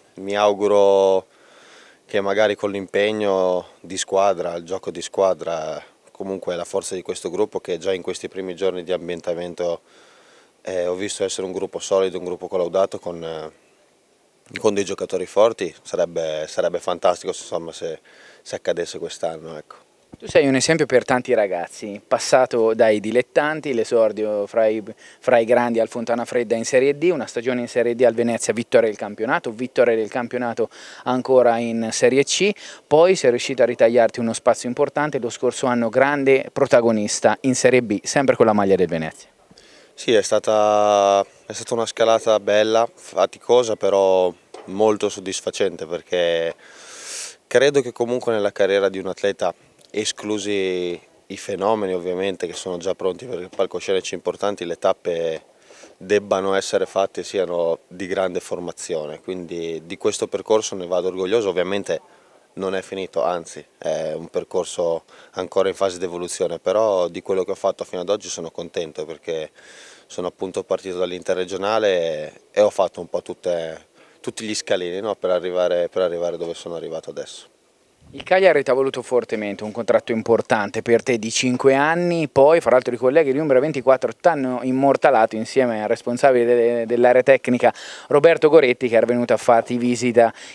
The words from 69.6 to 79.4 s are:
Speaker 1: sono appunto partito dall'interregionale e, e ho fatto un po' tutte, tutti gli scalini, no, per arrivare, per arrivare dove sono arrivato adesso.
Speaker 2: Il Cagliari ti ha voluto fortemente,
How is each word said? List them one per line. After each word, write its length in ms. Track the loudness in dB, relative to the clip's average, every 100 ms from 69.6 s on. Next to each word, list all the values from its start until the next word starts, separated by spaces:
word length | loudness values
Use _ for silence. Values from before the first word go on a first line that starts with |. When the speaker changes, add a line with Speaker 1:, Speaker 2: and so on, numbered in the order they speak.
| -20 -20 -20 -20 -18
Speaker 1:
sono 220 | -8 -8
appunto 340 | -8 -8 -8
partito 340 | -4 -6 -4 -6
dall'interregionale 920 | -4 -6 -4 -4 -4 -4 -2 0 2
e, 420 | 2 0 -4 -10 -14 _
e 80 | 2
ho 80 | 2
fatto 300 | 2 -2 -4
un 80 | -8
po' 120 | -8
tutte, 680 | -8 -8 -4 -4 -6 -12 _ _ _ _
tutti 260 | -12 -10 -8
gli 80 |
scalini, 460 | -6 -2 -2 -2 -6
no, 140 | -6 -4
per 140 | 0
arrivare, 600 | 0 -2 0 0 0 -2
per 100 | -2
arrivare 380 | -2 -2 -4 -4
dove 160 | -8
sono 220 | -8 -10 -10
arrivato 340 | -10 -12 -12
adesso. 380 | -12 -12 -16 -20 _ _ _ _ _ -20
Speaker 2:
Il 100 | -12
Cagliari 400 | 0 4 4 4
ti 80 | 2
ha 20 |
voluto 300 | 2 0 -2
fortemente, 640 | -2 -2 0 -4